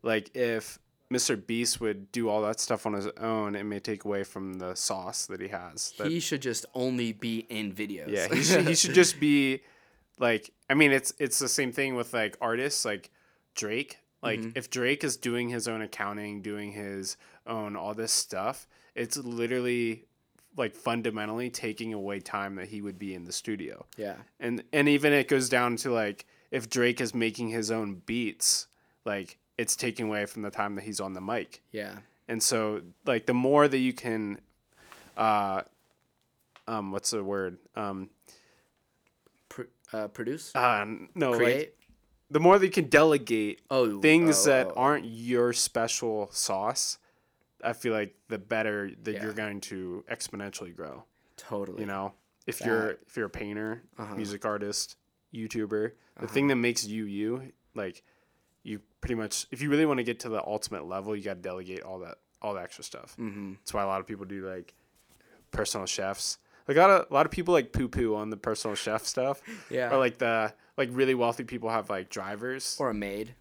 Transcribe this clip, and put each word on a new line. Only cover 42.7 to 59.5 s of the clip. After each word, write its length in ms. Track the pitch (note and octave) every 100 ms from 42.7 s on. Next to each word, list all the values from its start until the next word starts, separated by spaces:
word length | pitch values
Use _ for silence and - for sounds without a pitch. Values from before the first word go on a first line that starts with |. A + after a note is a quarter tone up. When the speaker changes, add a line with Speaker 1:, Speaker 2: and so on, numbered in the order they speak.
Speaker 1:
can 140 | F#3 C#3
delegate 760 | D3 D#3+ D3 A#2 A2+ G#2 - _
Speaker 2:
Oh, 300 | C3+ A#2 G2+
Speaker 1:
things 440 | D#3 D#3+ E3 D3 G#2+
Speaker 2:
oh, 40 |
Speaker 1:
that 160 | C3 G2
Speaker 2:
oh. 60 | F2
Speaker 1:
aren't 300 | C3 D3 A#2
your 480 | A2+ A#2+ A#2+ A#2+
special 760 | A#2 - A#2+ A2+ - A#2 A2 G2+
sauce, 640 | - - F#2+ G#2+ B2+ - - _ _ _ _ _ _
I 100 | A#2
feel 200 | A2+ B2
like 220 | A2 G2+ _ _
the 100 | A2
better 540 | G2+ A2 A2 G#2 G2 -
that 100 | A2
Speaker 2:
Yeah. 100 | G#2
Speaker 1:
you're 100 | G#2+
going 280 | G#2 G#2+ G2+
to 420 | - G2 F#2 F2+ -
exponentially 640 | A#2 - G2+ G2+ - F2+ E2+
grow. 280 | D#2 C2 - _ _ -
Speaker 2:
Totally. 420 | - G#2 G2 F#2+
Speaker 1:
You 40 | G#2
know, 260 | G2 G2 - _ _ -
if 140 | A2+
Speaker 2:
That 80 | A2+
Speaker 1:
you're, 220 | A2+ A2 - _
if 80 | -
you're 100 | G#2
a 20 |
painter, 540 | - G#2 G#2 A2 A#2 _ -
Speaker 2:
Uh-huh. 180 | G#2+ G#2
Speaker 1:
music 300 | G#2+ G2+ G#2+
artist, 520 | G#2 G2+ G2+ - - _ _ _
YouTuber, 360 | A#2 A2 A#2 G#2+
the 540 | G#2+ A2 - _ -
Speaker 2:
Uh-huh. 40 | A2+
Speaker 1:
thing 200 | G#2 C#3+
that 80 | C3
makes 280 | A#2+ A2+ G#2
you, 200 | A2 G#2
you, 480 | G2+ G#2+ B2 C3 _ _
like, 300 | A2 F#2+ - _ _ _ _ _ _
you 180 | - G#2+ _ _
pretty 160 | A#2+ A#2
much, 320 | G#2+ - -